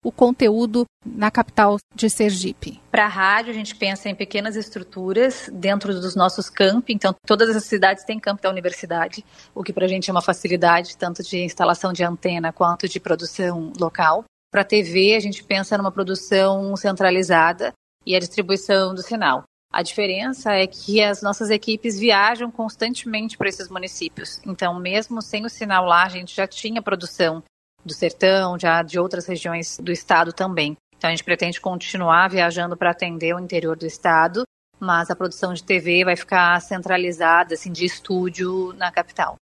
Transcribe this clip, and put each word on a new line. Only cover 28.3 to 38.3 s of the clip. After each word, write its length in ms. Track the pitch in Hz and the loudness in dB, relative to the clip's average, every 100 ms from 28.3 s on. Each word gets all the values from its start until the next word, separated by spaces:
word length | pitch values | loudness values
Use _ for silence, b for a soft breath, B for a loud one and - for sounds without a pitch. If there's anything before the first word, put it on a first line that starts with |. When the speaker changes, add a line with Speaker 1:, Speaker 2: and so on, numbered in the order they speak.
| 190 185 175 | 4 2 -2
Speaker 2:
já 240 | 180 165 | 2 2
de 160 | 165 175 | 0 -2
outras 280 | 185 180 170 | -2 -4 -8
regiões 520 | 175 175 170 170 - | -8 -6 -8 -8 -10
do 120 | 175 | -6
estado 400 | 175 - 170 170 | -6 2 2 2
também. 440 | - 190 175 151 156 _ _ | -2 -4 -2 -4 -4 _ _
Então, 80 | 165 | -4
a 40 | |
gente 100 | 165 | -2
pretende 380 | - 175 175 175 | -2 -2 -2 -4
continuar 640 | 196 180 - 190 175 165 185 | -6 -6 -6 -4 4 4 4
viajando 500 | 185 170 170 175 175 | 4 0 0 -6 0
pra 140 | 180 | 0
atender 420 | 175 180 165 165 | 0 -4 -4 -4
o 60 | 175 | -4
interior 380 | 180 175 160 160 | -4 -4 -2 -4
do 100 | 160 | -8
estado, 560 | - 185 160 165 180 254 _ _ _ | -2 2 4 4 0 -6 _ _ _
mas 280 | 185 170 170 | 0 0 0
a 60 | |
produção 400 | 180 185 175 185 | -4 -6 -4 -4
de 80 | 175 | -6
T 160 | - 185 | -2 -2
V 260 | 160 175 | 2 2
vai 120 | 185 175 | 2 0
ficar 440 | - 185 175 175 | 2 4 4 2
centralizada, 920 | - 190 185 180 180 165 165 170 175 | -2 -8 -2 0 0 0 4 4 4
assim, 160 | 165 185 | -2 -8
de 140 | 165 | -4
estúdio 880 | 180 - - 185 180 | -4 -4 -4 -2 -2